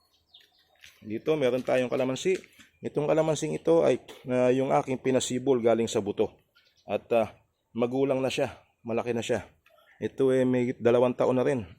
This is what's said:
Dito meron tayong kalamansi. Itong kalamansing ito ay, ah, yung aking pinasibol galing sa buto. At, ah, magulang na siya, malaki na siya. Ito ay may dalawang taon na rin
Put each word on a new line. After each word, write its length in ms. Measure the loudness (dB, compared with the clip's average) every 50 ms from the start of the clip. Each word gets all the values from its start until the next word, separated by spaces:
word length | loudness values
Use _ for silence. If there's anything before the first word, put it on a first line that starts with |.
| _ _ _ _ _ _ _ -20 -20 _ _ _ _ _ _ _ _ -20 _ _
Dito 320 | -12 -10 -10 -6 -2 -2 -2
meron 320 | 0 0 0 0 -2 -2
tayong 240 | 0 0 0 0 0
kalamansi. 480 | -2 -2 -2 -2 -4 -4 -2 -2 -2 -4 -6 -14 _ -20 -20 _ _ _ -12
Itong 240 | -6 -4 -4 0 0
kalamansing 480 | 2 2 2 0 0 -2 -4 -6 -6 -4
ito 240 | 0 2 2 4
ay, 160 | 4 2 2 0 -4 -12 -20 -16 -8 -4
ah, 240 | 0 2 2 2 2
yung 160 | 2 0 0
aking 320 | 0 0 0 -2 -6 -4
pinasibol 560 | -2 0 0 0 0 -2 -6 -4 0 0 0 2
galing 320 | 4 2 2 2 0 0
sa 80 | -2 -2
buto. 320 | -2 -2 -2 -2 -2 -2 -4 _ _ _ _ _ _ _ _ _ _
At, 240 | -6 -6 -6 -2 0
ah, 240 | 0 0 0 0 -4 _ _ _ _ _ _ _ -6
magulang 480 | -4 -4 -2 0 0 0 0 0 -2
na 80 | -2 -4
siya, 240 | -2 -4 -4 -6 -6 -12 _ _ _ _ -10
malaki 320 | -6 -4 -4 -4 -4 -4 -4
na 80 | -2
siya. 200 | -2 -4 -4 -4 -8 _ _ _ _ _ _ _ _ _
Ito 400 | -8 -8 -8 -2 0 2 2 2
ay 80 | 2 2
may 320 | 2 2 0 0 -2 -2
dalawang 400 | 0 2 2 4 4 4 2 2
taon 240 | 0 0 0 2 2
na 60 | 2
rin 180 | 0 0 -2 -4 -10 -12